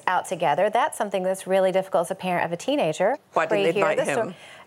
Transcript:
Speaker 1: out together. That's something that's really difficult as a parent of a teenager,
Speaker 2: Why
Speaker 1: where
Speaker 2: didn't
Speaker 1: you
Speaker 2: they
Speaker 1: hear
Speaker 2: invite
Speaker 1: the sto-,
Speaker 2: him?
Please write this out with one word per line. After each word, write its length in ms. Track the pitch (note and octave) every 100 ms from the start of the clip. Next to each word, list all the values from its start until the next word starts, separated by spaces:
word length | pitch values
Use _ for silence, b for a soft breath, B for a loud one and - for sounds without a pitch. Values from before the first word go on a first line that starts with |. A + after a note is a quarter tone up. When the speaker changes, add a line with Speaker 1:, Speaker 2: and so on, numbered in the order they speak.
| -
Speaker 1:
out 200 | F3+ -
together. 440 | E3+ E3 D3 G#3
That's 260 | A#3 D#4 -
something 260 | G#3 G3
that's 220 | F#3 F#3+ F#3
really 240 | F#3+ F#3+
difficult 340 | F#3+ F#3+ F3 F3
as 40 |
a 20 |
parent 300 | F#3 F#3 F3
of 80 | E3
a 40 | E3+
teenager, 600 | - C#4+ E3+ D#3 G3 D4 _
Speaker 2:
Why 140 | - D#3+
Speaker 1:
where 20 |
Speaker 2:
didn't 120 | G#3
Speaker 1:
you 120 | G3
Speaker 2:
they 60 | G3
Speaker 1:
hear 100 | D#3+
Speaker 2:
invite 160 | G3 D#4
Speaker 1:
the 60 |
sto-, 100 | D3 A3
Speaker 2:
him? 60 | E3+ B B